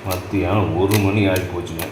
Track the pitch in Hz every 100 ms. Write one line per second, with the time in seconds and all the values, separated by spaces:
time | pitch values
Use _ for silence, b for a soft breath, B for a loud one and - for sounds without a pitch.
0 | 98 92 - 101 87 104 87 82 98 104
1 | 98 104 95 92 87 87 80 80 80